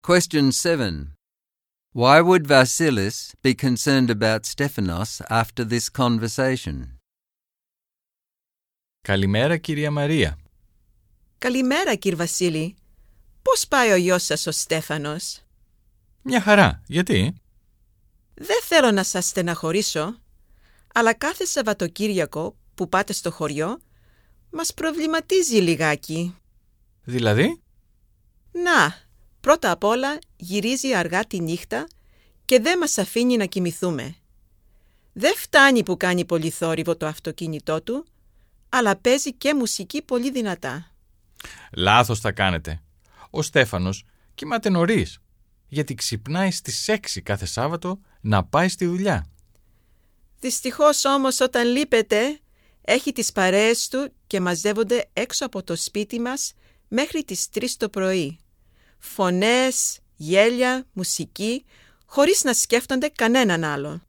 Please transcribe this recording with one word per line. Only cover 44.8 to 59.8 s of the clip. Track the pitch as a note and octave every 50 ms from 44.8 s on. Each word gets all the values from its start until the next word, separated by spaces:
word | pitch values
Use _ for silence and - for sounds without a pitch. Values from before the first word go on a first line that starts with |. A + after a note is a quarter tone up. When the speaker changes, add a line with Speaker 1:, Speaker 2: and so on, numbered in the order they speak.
| E3+ F3+ A3+ F3+ F#2 - - - _ _ _ _ _ _ _ _ _
Speaker 2:
γιατί | _ - D3 D3 - C3+
ξυπνάει | G#2+ - - A#2+ G#2+ G#2+ B2+ D3+ F3+ G3 F#3+
στις | E3+ - - - - - -
έξι | - G#3+ G#3+ G#3 - - -
κάθε | - - G2+ G2 -
Σάββατο | - - - A#2+ D3 E3+ E3 - F3+ F#3+ G3 - _ _ _
να | - A2 G#2+ G2 F2+
πάει | - - D3 F3 F#3
στη | F#3 - F#3
δουλειά. | F3 F3 F3+ G3 G3+ D#3 F#2+ D2+ - - _ _ _ _ _ _ _ _ _ _ _ _ _ _ _ _ _ _ _ _ _
Speaker 3:
Δυστυχώς | - B3+ B3 - - C4 B3 - D4+ D4+ D4 - -
όμως, | C#4 C#4 C#4 C4+ C4 B3+ -
όταν | C#4 B3+ - B3 A#3+
λείπετε, | A#3+ B3 C#4 D4 C#4+ - A3+ A3 _ A3+ G#3 A3+ C#4 D4+ D4 _ _ _ _ _ _ _ _
έχει | _ - A3+ C4 - D4
τις | C4 - G#3+ -
παρέες | - - F#3+ F#3 F#3 G3+ G#3+ A3 A#3 A#3 -
του | - - - F3+ - _ _ _
και | _ - G3
μαζεύονται | F3+ F3+ F3 D#3+ F3+ G#3 G#3 G#3 A3+ G#3 A#3+ A#3+ - _ _
έξω | - A3+ B3+ - - C#4+
από | B3 - G3 F3+
το | - E3+
σπίτι | E3 - - _ G#3 G#3+ G#3 - A#3
μας | A#3 B3 C4 C#4 - - - _ _ _ _ _ _
μέχρι | _ - A#3 C#4+ - - D#4+ D4
τις | - G3 - - -
τρεις | - G#3+ A3 B3 -
το | - A#3 G3+
πρωί. | - G3+ F#3+ F#3+ F#3+ F#3 D#3+ C#3 E3 _ _ _ _ _ _ _ _ _ _ _ _ _
Φωνές, | - - - - G3 F3+ F3+ F3+ G3+ A3 A#3+ B3+ B3+ C4 B3+ -